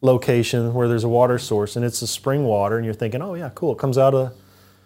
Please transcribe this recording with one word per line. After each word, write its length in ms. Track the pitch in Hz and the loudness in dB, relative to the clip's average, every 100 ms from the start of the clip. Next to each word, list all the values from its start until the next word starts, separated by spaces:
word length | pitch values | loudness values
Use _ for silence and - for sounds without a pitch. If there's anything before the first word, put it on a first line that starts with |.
location 720 | 131 127 - 120 117 123 117 | 2 2 2 2 2 0 -2
where 140 | 120 120 | 0 0
there's 160 | 117 | 0
a 60 | 117 | 2
water 300 | 120 123 123 | 4 4 2
source, 360 | - 107 104 - | -2 -2 -2 -2
and 100 | 120 | -4
it's 160 | 117 | -4
a 60 | 113 | -8
spring 360 | - - 139 135 | -6 -2 -2 0
water, 300 | 104 101 113 | 0 0 -2
and 60 | 113 | -4
you're 80 | |
thinking, 280 | 104 113 120 | -6 -6 -6
"Oh 140 | 185 175 | -8 -10
yeah, 140 | 151 - | -12 -6
cool, 160 | 170 | -4
it 60 | 117 | -2
comes 200 | 139 127 | 0 4
out 160 | 135 | 4
of, 180 | 135 131 - _ _ _ _ | 4 0 -6 _ _ _ _